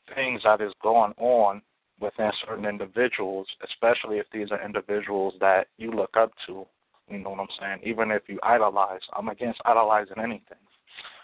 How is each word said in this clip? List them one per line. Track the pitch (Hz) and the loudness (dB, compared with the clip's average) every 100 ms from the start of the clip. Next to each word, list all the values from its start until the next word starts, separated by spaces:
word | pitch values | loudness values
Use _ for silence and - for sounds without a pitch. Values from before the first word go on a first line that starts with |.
| - | -10
things | - 131 117 | -4 -4 2
that | 107 107 | 4 4
is | 104 98 | 2 -2
going | 107 117 107 - | 2 4 4 2
on | 120 123 101 101 - _ _ _ | 2 4 4 2 -8 _ _ _
within | 104 - 107 101 - | -8 -2 -2 -2 -8
certain | 107 104 | -6 -6
individuals, | 104 98 107 123 - 95 95 95 - - | -6 -6 0 0 0 -4 -6 -8 -12 -14
especially | - 117 120 117 107 | 0 2 2 0 -4
if | - | -4
these | 110 104 | -8 -6
are | 104 | -6
individuals | 104 104 98 104 98 101 95 92 | -4 -6 -4 -4 -2 -2 -4 2
that | 98 95 - _ | 4 4 2 _
you | 113 | -6
look | 110 95 110 | -4 0 2
up | 113 - - | 2 0 -14
to, | 95 95 _ _ _ _ | -14 -16 _ _ _ _
you | 101 | -12
know | 98 | -10
what | 98 | -8
I'm | 98 - | -8 -8
saying? | 101 98 | -8 -8
Even | 98 113 110 | -6 -2 0
if | 107 - | -2 -4
you | 98 | -4
idolize, | 107 120 107 98 98 95 - | 2 4 4 2 0 -2 -10
I'm | - 110 | -8 -8
against | 101 120 113 - | -6 -6 -2 2
idolizing | 117 107 107 101 98 | 4 4 2 0 -6
anything. | 117 104 _ - _ _ _ - - - | -6 -8 _ -20 _ _ _ -20 -20 -20